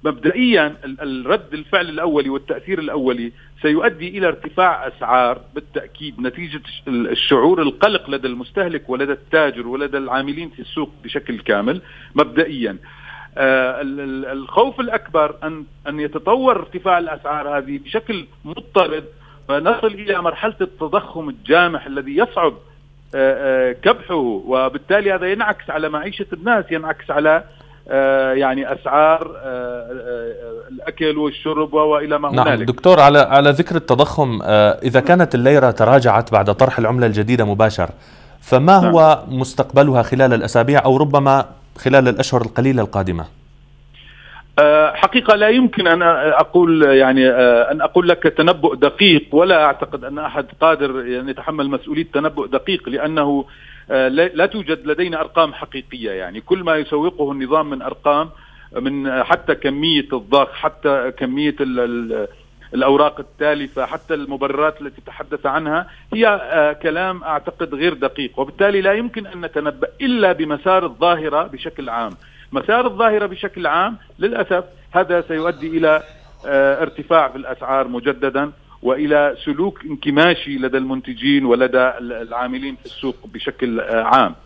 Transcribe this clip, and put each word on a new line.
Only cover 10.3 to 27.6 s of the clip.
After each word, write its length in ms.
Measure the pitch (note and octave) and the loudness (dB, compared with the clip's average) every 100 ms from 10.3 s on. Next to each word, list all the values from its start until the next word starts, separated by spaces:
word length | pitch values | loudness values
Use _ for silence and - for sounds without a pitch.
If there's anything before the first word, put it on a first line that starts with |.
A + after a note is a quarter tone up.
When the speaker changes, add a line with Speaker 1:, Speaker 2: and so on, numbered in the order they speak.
| C#3+ E3 | -8 -12
Speaker 1:
في 100 | - | -16
السوق 300 | - - C#3+ - | -12 -8 -8 -10
بشكل 340 | A2+ D3 - A#2 | -12 -10 -8 -10
كامل 440 | - G#2 G#2+ F3 - - - | -2 0 0 -4 -8 -20 -10
مبدئيًا. 640 | - D3+ A#2+ D#3+ C#3+ A2+ - - - - - - - | -2 0 0 -2 -2 -6 -8 -16 -20 -20 -20 -18 -2
آه، 420 | C3+ C3 B2+ B2+ | 0 2 0 -4
ال-، 200 | C#3 C#3 | -8 -8
ال-، 260 | C#3 C3 C3+ | -8 -8 -8
الخوف 540 | C3+ C3+ - C4 - | -10 -4 0 0 0
الأكبر 540 | A#3+ - - D#3+ D3+ D3 | -6 -6 -4 -2 -2 -4
أن، 220 | D#3 D#3+ D3 - C#3+ | -12 -12 -16 -16 -12
أن 120 | D3+ | -8
يتطور 560 | D3 D3+ E3+ B3 C4 A3 | -6 -6 0 2 2 0
ارتفاع 420 | D#3+ F3+ F#3+ F3 | -4 -6 0 0
الأسعار 600 | E3+ D3 C#3+ D3+ C#3+ C#3+ | -2 -8 -6 -6 -4 -6
هذه 200 | C3+ C#3 | -6 -10
بشكل 480 | C#3 A3 A3+ G3+ D3+ - | -8 -8 -6 -10 -10 -18
مضطرد، 600 | D3+ D#3+ - G3+ E3+ D#3 D3+ - - - - | -16 -16 -4 -2 0 -2 -12 -20 -20 -20 -6
فنصل 380 | C#3+ E3 A3+ A3 | -2 0 0 -2
إلى 360 | G3+ G#3 G3 | -4 -6 -4
مرحلة 320 | E3+ - A3 A3 | -4 -4 -6 -6
التضخم 680 | F#3 - D#3 G3 - E3 D3+ | -8 -6 -4 -4 -4 -12 -12
الجامح 580 | B2 - E3 F3 D#3 C#3+ | -12 0 2 2 -2 -8
الذي 300 | C#3 C3+ C#3+ | -10 -6 -2
يصعب، 360 | A#3 - E3 - - - _ - _ | -2 0 -2 -2 -20 -20 _ -20 _
آه، 560 | C3+ C3+ C3 C#3 C3 B2+ | 0 0 0 -2 0 0
آه، 20 | |
كبحه، 420 | B2 C3+ - - | 0 0 0 -2
وبالتالي 1000 | D#3+ B2 G#2 A2+ C3 C3 C#3 - G3 G3+ | -4 -2 -4 -2 0 0 -4 0 0 0
هذا 140 | F#3+ F3+ | -2 -2
ينعكس 380 | G3+ G#3+ G#3 - | -2 -2 -4 -6
على 180 | D3 D#3 | -6 -4
معيشة 380 | D3+ E3+ G3 G3 | -6 -8 -12 -12
الناس، 320 | E3+ F#3 A3+ F3+ | -8 -2 -2 -2
ينعكس 400 | D#3+ D#3 - - | -6 -6 -8 -4
على، 340 | D3 D#3 D#3+ E3 - | 0 2 2 0 -20